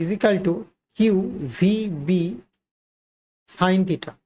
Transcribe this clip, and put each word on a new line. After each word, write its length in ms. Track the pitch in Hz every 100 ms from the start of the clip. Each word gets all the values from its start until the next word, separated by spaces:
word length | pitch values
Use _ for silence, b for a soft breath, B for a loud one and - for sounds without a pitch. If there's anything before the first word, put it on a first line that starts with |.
is 80 | 165
equal 260 | 208 214 196 190
to 160 | 190 - _ _
কিউ 280 | - 220 190 240 - 135 -
ভি 300 | 185 214 214
বি 460 | 151 147 180 170 240 _ _ _ _ _ _ _ _ _ _ -
sin 360 | - 185 190 180
theta। 260 | 151 - -